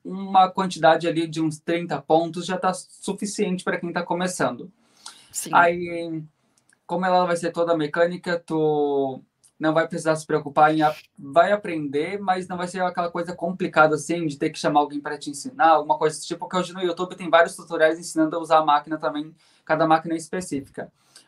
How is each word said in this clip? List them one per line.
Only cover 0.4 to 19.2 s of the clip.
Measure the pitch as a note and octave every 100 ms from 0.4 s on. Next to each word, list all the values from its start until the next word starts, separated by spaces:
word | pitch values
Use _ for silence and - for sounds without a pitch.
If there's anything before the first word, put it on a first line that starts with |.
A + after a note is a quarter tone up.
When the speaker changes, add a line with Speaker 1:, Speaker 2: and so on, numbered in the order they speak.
| F#3
Speaker 1:
quantidade | F#3+ F#3 E3 D#3+ E3 E3
ali | D3+ E3
de | D#3
uns | D#3 D3+
trinta | - E3+ E3 C#3+
pontos, | - D#3+ E3+ E3+ E3
já | -
tá | F#3
suficiente | F3+ - - - G3 G3+ - F#3 F3+
pra | - F3
quem | E3+
tá | F3
começando. | F3 F3 F3+ - C3 A#2+ - _ _ _ - - _
Speaker 2:
Sim. | - E3
Speaker 1:
Aí, | E3+ F3 F3 F3 E3+ E3+ D#3+ D#3 _ _ _ _ _ -
como | F3 F#3
ela | F3+ F3
vai | E3+
ser | E3
toda | E3 E3+ E3
mecânica, | D3 E3+ F3 F3+ F3+ E3+ -
tu | D#3+ D#3 D3 D3 C#3 C3+ C3 _ _ _ _
não | D#3
vai | D#3+ E3
precisar | E3+ D#3+ D#3
se | -
preocupar | D3+ D3 D#3 D#3 D#3
em |
a-, | D3+ - - _
vai | C#3 E3 F#3
aprender, | G#3 G#3 D#3+ D3 C#3+ E3+ G3+
mas | G3 F#3 F#3
não | F3+
vai | F3+
ser | F#3
aquela | F3+ F3+ E3+
coisa | F3 E3+
complicada | F3 E3+ F#3 F3 D#3+ D#3 D3+
assim, | - E3+ D#3+
de | C#3
ter | D#3+
que | -
chamar | E3 D3
alguém | D3 D3
pra | D3+ D3
te | D3+
ensinar, | C#3 C3 C3+ E3
alguma | D3+ D3+ D3+
coisa | D#3 -
desse | -
tipo, | E3+
porque | F3+ F#3
hoje | F3+
no | F3+
YouTube | F3+ E3 F3+ -
tem | E3+
vários | E3 E3+ -
tutoriais | D#3+ E3 D#3 E3
ensinando | E3+ D#3+ D#3 E3+
a |
usar | D#3 D#3
a | D3+
máquina | D3 D#3+ D3+
também, | D#3 D3